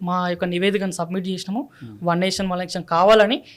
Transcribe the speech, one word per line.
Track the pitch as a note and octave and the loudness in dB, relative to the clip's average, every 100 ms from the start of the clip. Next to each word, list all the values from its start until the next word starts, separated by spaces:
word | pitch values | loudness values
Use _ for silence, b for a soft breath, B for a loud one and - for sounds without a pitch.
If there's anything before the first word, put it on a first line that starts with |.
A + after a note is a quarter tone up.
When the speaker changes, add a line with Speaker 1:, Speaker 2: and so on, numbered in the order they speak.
Speaker 1:
మా | F3+ F3+ F3+ | -4 -2 -2
యొక్క | F3 | -2
నివేదికను | F3+ F3 G3 G3 F#3+ | -4 -2 0 0 -2
సబ్మిట్ | F3+ E3 F#3 F#3 | -4 -6 -4 -6
చేసినాము. | F#3 - G#3+ | -6 -6 -6
Speaker 2:
Hmm. | C#4+ - A2+ G#2 | -8 -12 -18 -6
Speaker 1:
వన్ | E3+ E3+ | -2 0
నేషన్ | F#3+ F#3 F#3+ | 0 -2 -4
వన్ | F3+ | -4
ఎలక్షన్ | F3+ F3+ | -6 -8
కావాలని, | E3+ E3+ F#3+ A3 G#3 C4+ - | -2 4 6 8 6 2 -6